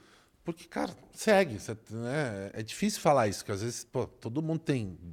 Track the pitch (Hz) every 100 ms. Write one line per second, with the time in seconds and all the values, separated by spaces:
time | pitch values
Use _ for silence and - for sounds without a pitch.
0 | - - _ _ - 170 - - - -
1 | - - - 196 175 104 - 110 - 113
2 | 120 147 131 98 98 - 107 - 208 -
3 | 170 139 107 90 - 98 117 - - 131
4 | 107 - 117 127 160 160 - 135 101 82
5 | 85